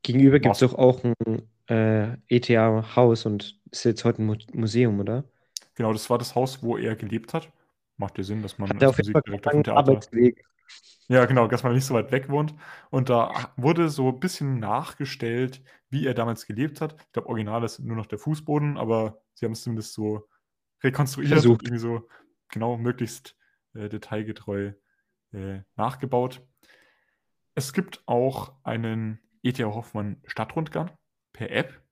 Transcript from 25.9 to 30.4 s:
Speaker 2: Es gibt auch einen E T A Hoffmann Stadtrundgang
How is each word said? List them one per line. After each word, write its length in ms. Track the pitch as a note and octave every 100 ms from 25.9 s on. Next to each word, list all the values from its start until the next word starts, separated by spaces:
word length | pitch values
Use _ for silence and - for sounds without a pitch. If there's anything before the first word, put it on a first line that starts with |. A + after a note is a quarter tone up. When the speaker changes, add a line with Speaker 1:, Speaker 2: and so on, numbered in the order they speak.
| C3 C3+ B2 B2 - _ _ _ _ _ _ _ _ _ _ _
Speaker 2:
Es 180 | - C3+
gibt 300 | - F#3 - -
auch 460 | A#2+ C3 C3 - _
einen 560 | - A#2 A2+ A2+ A2 G#2+ _ _
E 80 | B2
T 100 | B2
A 60 | A2
Hoffmann 520 | G#2+ A2+ G#2+ G#2 -
Stadtrundgang 680 | - -